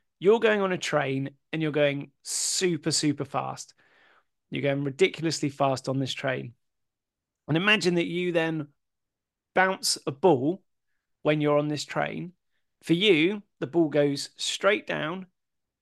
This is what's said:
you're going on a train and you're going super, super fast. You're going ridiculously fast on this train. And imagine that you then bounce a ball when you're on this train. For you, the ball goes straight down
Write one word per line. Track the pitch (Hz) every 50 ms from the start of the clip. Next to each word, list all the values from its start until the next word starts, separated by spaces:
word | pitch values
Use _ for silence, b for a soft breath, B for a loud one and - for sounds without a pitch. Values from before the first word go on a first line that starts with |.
| _ _ _ _
you're | 151 190 226 233
going | 226 220 214 208
on | 196 190
a | 180 -
train | - - 156 147 139 135 135 135 135 143 - _ _ _
and | - 160
you're | 156 151
going | 147 151 147 143 139 143 - - _ _
super, | _ - - - - - - - 190 180 170 147 - 165
super | 147 - - 147 139 - 143
fast. | - - 131 131 131 135 - - - _ b b b b b b b b b b b _ _ _ _
You're | - 139
going | 131 139 139 143
ridiculously | 143 139 131 - 190 - - - 156 165 151 - - 139
fast | - - 143 139 131 - - 135
on | 131 135
this | 135 123
train. | - - - 131 127 135 135 123 - _ _ _ _ _ _ _ _ _ _ _ _ _ _ _ _ _ _
And | - 151
imagine | 165 185 208 214 208 156 180 175
that | 170 170
you | - 170 180 180 180
then | 165 165 160 165 160 156 143 - _ _ _ _ _ _ _ _ _ _ _ _ _ _ _ _ _
bounce | 185 190 190 190 - - - - - -
a | 156
ball | 131 - - 185 151 120 131 151 185 - _ _ _ _ _ _ _ _ _ _ _ _
when | - 147 151 151
you're | 147 151 147 147
on | 147 151
this | 151 139 -
train. | - - 160 147 - - - 165 180 - _ _ _ _ _ _ _ _ _
For | _ - 165
you, | 170 202 214 180 156 160 185 214 208 - _ _ _
the | 175 127
ball | 151 170 165 147
goes | 135 147 147 143 143 139 - - -
straight | - - - - - - - 214 - - -
down | 170 151 151 156 175 190 185 - _ _ _ _ _ _ _ _ _ _